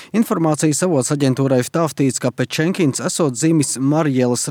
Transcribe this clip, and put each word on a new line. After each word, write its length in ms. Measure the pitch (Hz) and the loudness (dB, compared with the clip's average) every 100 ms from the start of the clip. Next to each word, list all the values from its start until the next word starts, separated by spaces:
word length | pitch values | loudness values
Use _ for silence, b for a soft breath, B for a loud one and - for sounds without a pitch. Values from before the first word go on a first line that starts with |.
| B | B
Informācijas 720 | 202 233 190 165 151 160 147 | -2 0 0 0 2 0 0
avots 300 | 185 151 123 143 | 0 0 0 0
aģentūrai 460 | 143 127 135 131 | 0 2 2 2
Vtāftīts, 560 | 123 170 160 - 139 - | 0 -2 -2 0 -2 0
ka 80 | 127 | -4
Pečenkins 720 | - 127 - 160 190 156 - | -4 -4 -2 -2 0 0 0
esot 320 | 123 - 160 | -4 -2 -2
dzimis 460 | 120 156 165 135 - | 0 0 2 0 -2
Marjelas 640 | 135 151 156 127 123 120 - | 0 2 2 2 0 0 0